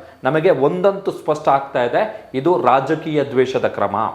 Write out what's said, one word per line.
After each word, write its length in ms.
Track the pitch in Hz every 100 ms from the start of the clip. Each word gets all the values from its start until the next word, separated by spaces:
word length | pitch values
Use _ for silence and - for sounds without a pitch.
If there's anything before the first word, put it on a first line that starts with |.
| - -
ನಮಗೆ 260 | 127 156 165
ಒಂದಂತೂ 600 | 147 139 180 190 190 -
ಸ್ಪಷ್ಟ 380 | 175 - 147 -
ಆಗ್ತಾ 340 | 139 - 135
ಇದೆ, 480 | 120 156 208 - -
ಇದು 320 | 131 139 180 123
ರಾಜಕೀಯ 580 | 131 139 156 160 151
ದ್ವೇಷದ 440 | 131 120 127 127 107
ಕ್ರಮ. 280 | - 101 101 107